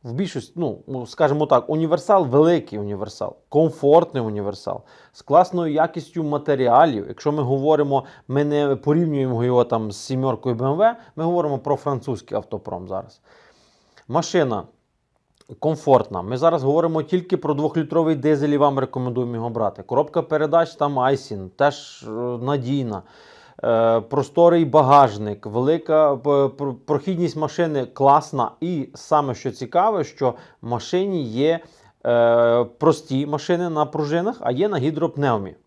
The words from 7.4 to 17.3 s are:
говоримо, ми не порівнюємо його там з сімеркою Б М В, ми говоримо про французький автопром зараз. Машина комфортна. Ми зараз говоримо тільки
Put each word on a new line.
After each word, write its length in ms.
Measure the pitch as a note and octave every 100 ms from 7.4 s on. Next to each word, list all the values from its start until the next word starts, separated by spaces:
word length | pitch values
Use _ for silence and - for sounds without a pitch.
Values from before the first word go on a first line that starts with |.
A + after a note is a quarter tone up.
говоримо, 600 | B2+ C3+ C#3+ D#3 C#3+ C#3 - - -
ми 160 | C3
не 320 | D3 D3 D3 C3+
порівнюємо 680 | D3 D3+ E3 C#3+ C3 A#2
його 200 | B2 B2
там 280 | A#2+ A#2 G#2+
з 40 | G2+
сімеркою 580 | - C3 C3 A2+ C3
Б 80 | A#2
М 140 | C3 D#3
В, 200 | A3 A#3 - -
ми 80 |
говоримо 340 | E3 F3 D#3 C#3
про 180 | - C#3
французький 600 | D3 C3 - A#2+ - G#2
автопром 520 | G#2 G#2 - F2+ F2+
зараз. 320 | F#2+ - _ _ _ _ _ _ _ _ _ _
Машина 540 | C3+ E3 F#3 C#3 G#2 F#2 _ _ _ _ _ _ _ _ A#2+
комфортна. 640 | D3+ D#3 D3+ B2+ G#2+ F#2+
Ми 140 | F#2 B2
зараз 260 | D#3+ D#3+
говоримо 400 | C3 D3+ E3 D#3+
тільки 340 | D3+ F#3 F3+